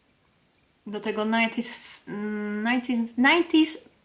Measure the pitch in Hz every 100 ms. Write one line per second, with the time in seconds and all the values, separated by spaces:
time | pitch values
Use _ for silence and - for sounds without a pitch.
0 | _ _ _ _ _ _ _ _ - 208
1 | 220 208 214 226 226 233 240 - - -
2 | - 208 208 208 208 208 220 247 247 240
3 | 233 - 269 330 339 320 311 - - _